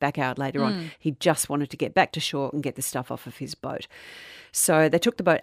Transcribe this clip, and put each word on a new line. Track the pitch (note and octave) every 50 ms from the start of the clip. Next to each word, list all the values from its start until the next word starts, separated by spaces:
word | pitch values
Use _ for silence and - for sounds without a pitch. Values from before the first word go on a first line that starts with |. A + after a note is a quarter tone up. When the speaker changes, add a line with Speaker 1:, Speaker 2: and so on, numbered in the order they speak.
Speaker 1:
back | C#3 C#3+ D3 -
out | C#3 B2+ B2
later | - C#3 C3+ D3 F3+ -
on. | G#3+ G#3
Speaker 2:
Mm. | F#3 E3 D#3 - _
Speaker 1:
He | - D#3+ C#3+
just | - - F3 D3+ - - -
wanted | D3 C#3+ D3 C#3
to | -
get | - C#3+ A#2 -
back | F#3 F3+ - -
to | D#3+
shore | - - - C#3+ C#3 C3 -
and | D3+
get | C#3 C#3 -
the | - C3
stuff | - - C3 B2 - B2+
off | B2 - B2+
of | A#2+
his | - - D3 D3
boat. | - - C3 B2+ - - - - - - - - - - - - - - -
So | - - - - D#3+ D#3 D#3+ D#3
they | - E3+
took | - - -
the | - F#3+
boat | F3 E3 -